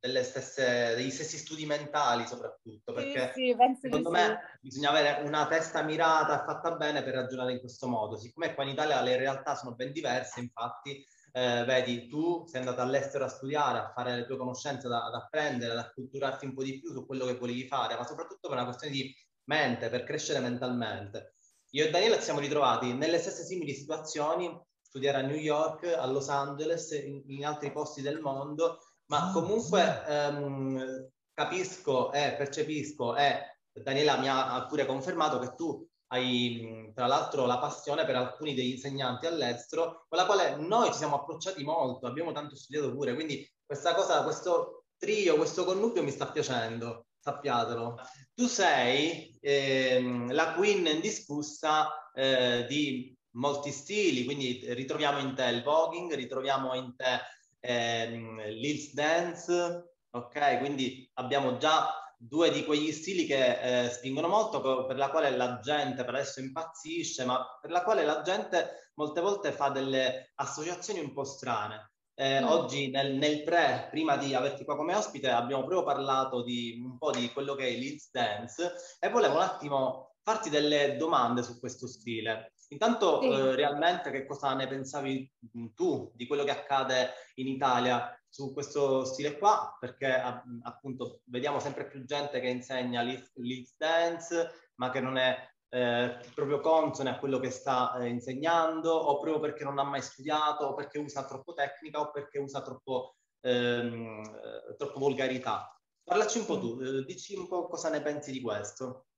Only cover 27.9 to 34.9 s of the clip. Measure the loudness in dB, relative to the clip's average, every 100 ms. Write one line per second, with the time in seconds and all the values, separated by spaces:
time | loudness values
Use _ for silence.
27.9 | -4 -4 -4 -4 -4 -6 0 0 0 _
28.9 | _ _ 0 2 0 2 0 4 4 4
29.9 | 2 -2 0 0 0 -4 -2 -4 -4 -6
30.9 | -8 -12 _ _ -4 -2 -2 -4 -4 0
31.9 | 2 2 2 0 0 -4 -2 -2 -2 -4
32.9 | -4 -2 2 2 2 -6 -16 _ -10 -4
33.9 | 2 4 4 4 2 2 -2 -2 0 0